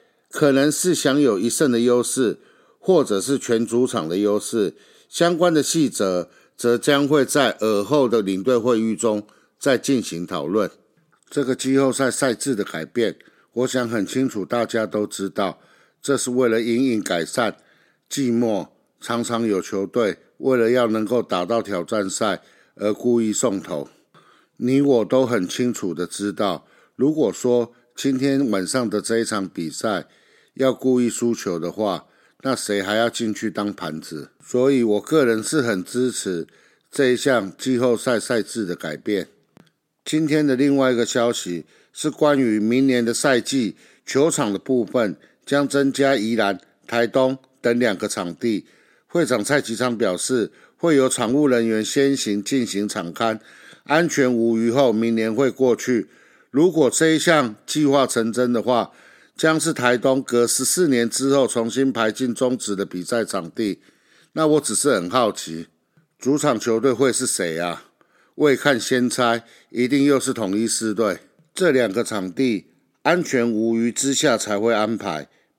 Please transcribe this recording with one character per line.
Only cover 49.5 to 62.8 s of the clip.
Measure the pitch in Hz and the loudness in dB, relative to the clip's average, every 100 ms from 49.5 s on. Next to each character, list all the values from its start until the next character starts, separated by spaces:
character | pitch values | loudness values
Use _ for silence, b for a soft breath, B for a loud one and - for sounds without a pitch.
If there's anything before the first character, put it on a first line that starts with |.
| 143 | 0
其 | - 113 | -2 -4
昌 | 127 113 | -2 0
表 | 104 90 | -2 -2
示， | - 127 98 b b b | 0 0 -2 b b b
会 | 170 143 | 2 4
由 | 131 | 4
场 | - 113 | 0 0
务 | 139 147 | 2 4
人 | 120 113 | 2 2
员 | 110 | 0
先 | 107 143 139 | 0 2 2
行 | 135 110 101 | 2 -2 -4
进 | 98 139 113 | -2 -2 -2
行 | 98 104 | -4 -4
场 | 107 87 | -4 -8
勘， | - 113 110 B B B B B | -2 -2 -2 B B B B B
安 | 156 175 | 0 2
全 | - 127 | 2 0
无 | 120 117 113 | 2 2 2
虞 | 117 | 2
后， | 127 131 | 4 2
明 | 110 113 113 | 2 0 0
年 | 110 | -2
会 | 110 135 | 0 0
过 | - 131 | 2 2
去。 | 107 - 117 - b b b b | 2 0 -2 -2 b b b b
如 | 135 180 | 2 2
果 | 160 127 | 4 2
这 | - 160 | 4 2
一 | 156 | 2
项 | 170 156 123 104 - | 4 2 2 -4 -6
计 | 151 147 | 0 2
划 | 139 127 | 4 2
成 | 120 113 | 0 -2
真 | 110 123 | 0 0
的 | 120 | 0
话， | 107 120 92 b b b b - | 2 0 0 b b b b -2
将 | 160 156 | 2 2
是 | 165 | 0
台 | 127 123 123 | 0 2 2
东 | 135 131 | 2 0
隔 | - 120 117 | 2 0 2
十 | - 127 | 0 -2
四 | 180 170 | 0 2
年 | 123 117 | 2 0
之 | - 135 | -2 2
后 | 139 120 | 2 2
重 | 120 113 | 0 -2
新 | 120 135 | 0 0
排 | 117 110 | 2 -2
进 | 139 127 | 0 -4
中 | 110 127 127 | 0 -2 -2
职 | - | -4
的 | 95 | -4